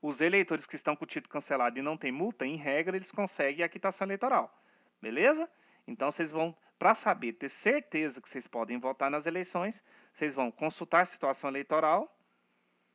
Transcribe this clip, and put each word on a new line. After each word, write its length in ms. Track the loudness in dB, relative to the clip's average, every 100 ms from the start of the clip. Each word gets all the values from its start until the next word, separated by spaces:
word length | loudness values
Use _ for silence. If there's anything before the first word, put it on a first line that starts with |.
os 200 | -4 2
eleitores 460 | 4 4 2 0 -4
que 80 | -6
estão 200 | -2 -2
com 80 |
o 40 | -4
título 240 | -8 -6
cancelado 480 | -8 -2 2 2 0
e 20 |
não 160 | -4 -2
tem 140 | -4
multa, 340 | -2 -4 -2 -4
em 100 | -4
regra, 400 | -2 0 0 -4
eles 160 | -6
conseguem 520 | -4 -4 0 0 2
a 60 | -2
quitação 360 | -2 -4 -2 -4
eleitoral, 500 | -2 2 2 2 _ _ _ _ _
beleza? 480 | -6 2 4 4 0 _ _ _ -14
Então, 240 | -2 -2
vocês 180 | -2 -4
vão, 260 | 0 -2 -2 _ _
pra 160 | 4
saber, 400 | 4 2 0 -2
ter 160 | -6 -8
certeza 720 | -2 2 2 0 -2 -2 -4
que 80 | -12
vocês 160 | -12 -8
podem 320 | -4 -4 -2
votar 320 | -4 0 0
nas 160 | 0 -2
eleições, 580 | -4 -4 -2 -4 -6 _ -20 _
vocês 220 | -4 -4 0
vão 160 | -2
consultar 500 | 0 -4 -4 2 4
a 40 | 4
situação 440 | 0 -2 0 -2
eleitoral, 680 | -4 0 2 4 4 2 _ _ _ _ _ _ _ _